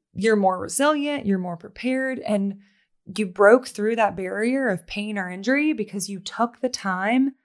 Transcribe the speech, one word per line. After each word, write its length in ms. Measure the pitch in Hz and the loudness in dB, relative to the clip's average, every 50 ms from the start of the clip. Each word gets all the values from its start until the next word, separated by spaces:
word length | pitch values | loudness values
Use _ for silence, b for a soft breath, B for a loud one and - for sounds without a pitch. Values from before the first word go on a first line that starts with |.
| _ _ - | _ _ -8
You're 220 | - 196 226 220 | -2 0 2 4
more 240 | 208 196 190 185 180 | 4 4 2 2 0
resilient, 640 | 196 - 180 - 277 302 311 294 285 294 294 285 - | -4 -4 -2 0 2 2 2 2 0 -4 -4 -4 -2
you're 120 | 202 196 185 | -2 -2 -2
more 180 | 180 180 170 | -2 -6 -8
prepared, 640 | 165 - - - - - 254 262 262 262 262 262 - | -10 -12 -16 -12 -6 -4 -2 -2 -2 -2 -4 -4 -6
and 400 | - - 214 202 196 196 196 196 b b b b b b b _ _ - 175 | -4 -2 0 0 0 -2 -4 -8 b b b b b b b _ _ -12 -6
you 100 | 196 214 | -4 -4
broke 420 | 185 180 - 202 202 233 254 254 - | -2 2 6 8 8 8 8 6 2
through 280 | - - 208 220 233 | -6 -4 -2 -2 0
that 200 | 226 220 202 196 | 2 0 0 0
barrier 520 | 180 185 185 196 202 220 240 262 269 262 233 | -2 -8 -6 -4 -2 -2 0 0 0 0 0
of 200 | 185 170 - - | -2 -2 -6 -10
pain 300 | - 208 208 214 214 202 | -8 -8 -6 -6 -4 -6
or 120 | 185 180 | -6 -6
injury 420 | 180 185 196 233 269 285 294 311 302 | -8 -6 -2 0 0 2 2 0 0
because 360 | 220 208 208 - 202 - - | -2 -4 -6 -6 -8 -8 -8
you 100 | 196 185 | -10 -10
took 400 | 190 - - - 233 240 240 _ | -12 -8 -4 -2 -2 -2 -2 _
the 100 | - 247 | -6 -6
time 640 | 254 - - 196 185 185 190 208 240 262 269 277 262 b b | -6 -4 -6 -4 -4 -2 -2 0 2 2 2 2 -2 b b